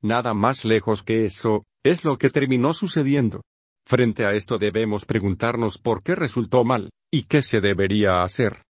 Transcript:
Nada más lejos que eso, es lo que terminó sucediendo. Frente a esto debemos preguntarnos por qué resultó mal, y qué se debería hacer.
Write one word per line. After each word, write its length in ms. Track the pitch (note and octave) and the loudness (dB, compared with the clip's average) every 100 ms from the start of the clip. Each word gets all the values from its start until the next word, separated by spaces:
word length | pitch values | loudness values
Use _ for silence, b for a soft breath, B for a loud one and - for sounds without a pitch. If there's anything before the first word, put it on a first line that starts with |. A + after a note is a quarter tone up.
Nada 320 | G#2+ A#2 A#2+ | 0 0 0
más 300 | G#2+ A2 C3 | 0 0 0
lejos 400 | A2 A2 G2 G#2 | 0 0 2 -4
que 200 | - A2+ | 0 0
eso, 400 | G#2+ - A#2 G#2+ - _ | 0 -2 -2 -2 -4 _
es 180 | C3+ E3+ | 0 0
lo 160 | D#3+ C3+ | -2 0
que 120 | C3+ | 0
terminó 420 | D3 C#3 B2+ C3+ | 2 0 2 2
sucediendo. 720 | E3 F#3+ - C#3 C#3 A#2 G2 - _ _ _ _ | 0 -2 -2 0 2 0 -4 -16 _ _ _ _
Frente 400 | B2 A#2+ G#2+ G#2 | 2 2 2 0
a 60 | |
esto 260 | G#2 - A2+ | 0 -2 -2
debemos 460 | G#2 G2+ A2 G#2 | -2 -2 -2 -4
preguntarnos 720 | - G#2+ G2 F#2 A2+ A#2 A2+ - | -2 -2 -2 -2 -2 -2 -4 -4
por 240 | - G#2+ | -4 -4
qué 140 | - F3+ | -2 -4
resultó 480 | D3+ A#2+ A2 C3 | -2 -4 0 2
mal, 260 | A#2 B2 F#2+ _ _ | 2 0 -4 _ _
y 140 | D3+ | -4
qué 180 | - D3+ | 0 0
se 200 | C3+ A2+ | 2 0
debería 640 | G2 F#2+ F#2+ G#2 G2+ F2+ | 2 2 0 2 2 2
hacer. 400 | F2+ - A2+ - _ | 0 0 -2 -2 _